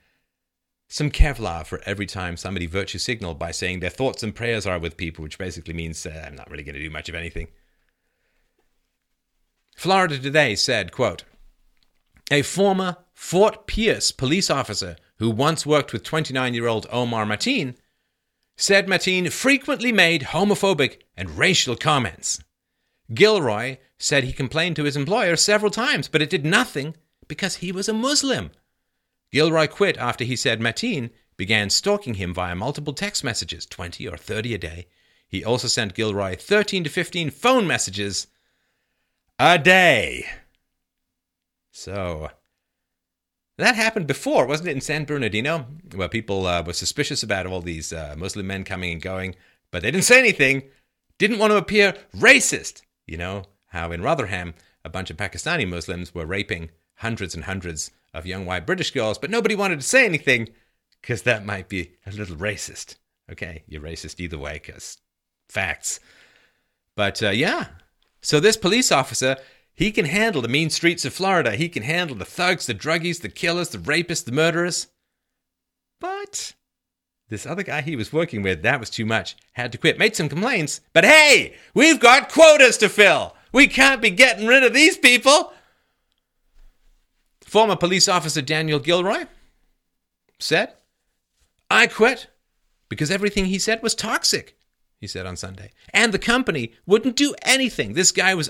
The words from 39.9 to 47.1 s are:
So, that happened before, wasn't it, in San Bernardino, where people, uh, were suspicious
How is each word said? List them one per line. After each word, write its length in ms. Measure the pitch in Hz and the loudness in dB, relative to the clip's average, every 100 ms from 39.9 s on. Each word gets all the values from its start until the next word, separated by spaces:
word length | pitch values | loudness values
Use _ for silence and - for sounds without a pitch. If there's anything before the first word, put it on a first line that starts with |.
| 120 73 62 - - _ _ _ _ _ _ _ _ _ _ _ _ _ | 4 0 -6 -12 -16 _ _ _ _ _ _ _ _ _ _ _ _ _
So, 580 | - 90 98 90 78 76 _ _ _ _ _ _ _ _ _ _ _ _ - | -18 -10 -8 -6 -6 -10 _ _ _ _ _ _ _ _ _ _ _ _ -2
that 180 | 208 | 0
happened 320 | 226 220 220 143 | 2 0 -2 -4
before, 400 | 139 269 269 127 | -4 0 2 2
wasn't 220 | 156 175 | -2 -4
it, 40 | |
in 80 | 135 | -6
San 240 | - 151 143 | -4 -6 -4
Bernardino, 600 | 147 110 107 139 165 123 156 - | -4 -2 -2 -2 -4 -8 -18 -14
where 140 | 95 90 | -6 -4
people, 380 | 113 107 98 92 | -4 -4 -2 0
uh, 160 | 87 | -2
were 120 | 85 | -4
suspicious 480 | 85 90 - 143 | -6 -6 -4 -4